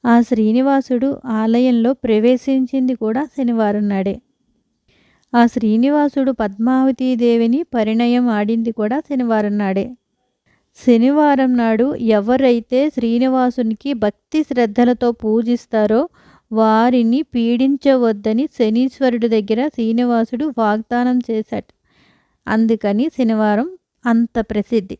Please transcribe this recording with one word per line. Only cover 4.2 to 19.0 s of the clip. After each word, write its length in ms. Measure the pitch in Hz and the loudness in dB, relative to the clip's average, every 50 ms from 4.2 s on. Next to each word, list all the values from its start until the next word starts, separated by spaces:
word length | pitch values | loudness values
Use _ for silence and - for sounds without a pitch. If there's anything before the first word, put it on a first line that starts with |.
| _ _ _ _ _ _ _ _ _ _ _ _ _ _ _ _ _ _ _ _ _ _ - | _ _ _ _ _ _ _ _ _ _ _ _ _ _ _ _ _ _ _ _ _ _ 2
ఆ 140 | 240 233 | 4 4
శ్రీనివాసుడు 880 | 240 - 247 226 214 214 226 240 277 294 302 294 285 - 285 269 254 262 | 4 2 0 -2 0 2 2 2 2 2 2 0 0 0 -2 -2 -2 -2
పద్మావతీ 760 | - 220 202 196 202 226 247 254 262 262 269 262 - 254 254 254 | -2 -4 -6 -4 -4 -2 0 2 2 2 0 0 0 -2 -2 -2
దేవిని 460 | 226 240 240 233 233 233 233 233 285 339 | 0 2 2 2 2 2 2 0 0 -2
పరిణయం 680 | _ - 240 214 214 220 226 240 240 240 247 247 247 | _ -2 -2 -2 0 0 0 0 2 2 2 2 0
ఆడింది 440 | 220 208 208 208 226 226 226 233 220 | 0 0 0 0 -2 -2 -2 -4 -4
కూడా 260 | - 208 214 233 285 | -4 -4 -2 -2 -4
శనివారం 580 | - _ 294 262 254 233 226 214 208 208 208 208 | -4 _ -4 -4 -2 0 0 0 0 -2 -2 -2
నాడే. 280 | 208 196 190 196 196 240 254 _ _ _ _ _ _ _ _ _ _ _ _ _ _ _ _ - | -2 -2 -2 -2 -4 -6 -10 _ _ _ _ _ _ _ _ _ _ _ _ _ _ _ _ -4
శనివారం 760 | - - 240 226 233 262 285 302 302 294 285 262 262 262 254 | 2 4 4 4 4 4 4 4 4 4 4 2 2 2 2
నాడు 380 | 240 233 226 220 214 233 277 294 | 0 2 0 2 0 0 -2 -2
ఎవరైతే 960 | - 247 220 220 208 202 220 247 262 269 262 240 233 220 _ 247 254 277 302 | -4 0 0 2 2 2 0 0 2 2 2 2 2 -2 _ -2 0 0 0
శ్రీనివాసునికి 1040 | - - 233 226 233 240 254 262 262 262 254 247 240 - 247 220 220 - - 277 285 | -2 -2 -2 0 0 0 0 0 2 2 0 0 0 -2 -4 -4 -4 -6 -6 -6 -4
భక్తి 500 | 226 208 208 - _ _ _ - 311 302 | -2 -2 -4 -4 _ _ _ -4 -4 -2
శ్రద్ధలతో 720 | _ 277 247 240 214 202 - 240 240 247 226 247 240 233 | _ 0 0 0 0 2 2 2 2 2 0 0 -2 -2
పూజిస్తారో 960 | 240 - 220 214 226 233 233 240 233 - _ - 220 214 208 220 233 294 349 _ _ _ _ _ _ _ _ 220 | _ -4 -2 0 0 0 0 -2 -4 -4 _ -2 -2 0 2 2 0 0 -2 _ _ _ _ _ _ _ _ -2
వారిని 680 | 220 220 220 220 220 226 247 247 254 233 226 233 269 320 | 0 2 4 4 4 2 2 2 2 2 2 0 -2 -2
పీడించవద్దని 1200 | _ - 247 226 233 240 233 262 269 277 269 - 285 269 262 240 226 220 208 202 214 220 226 277 | _ -4 -2 0 0 0 0 0 0 0 0 0 0 2 2 2 0 -2 -2 -2 -2 -2 -2 -2
శనీశ్వరుడి 840 | 311 _ - 247 214 214 233 254 269 - - | -4 _ -2 -2 0 2 0 0 -2 -2 -2